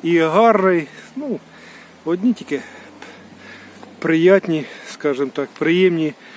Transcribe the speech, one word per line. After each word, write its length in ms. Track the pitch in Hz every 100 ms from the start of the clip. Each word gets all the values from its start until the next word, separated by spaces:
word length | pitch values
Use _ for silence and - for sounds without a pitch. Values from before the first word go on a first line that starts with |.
і 160 | 160 170
гарний. 680 | 160 170 226 214 190 175 147 - - -
Ну, 240 | 285 214 - - - - - - 156
одні 280 | 175 226
тільки 280 | 220 - 139 - - - - - - - - - - - - - -
приятні, 640 | 160 160 170 196 185 160 131 - -
скажімо 400 | - 147 131 139
так, 160 | 135 139
приємні, 640 | - 156 180 185 170 156 143 -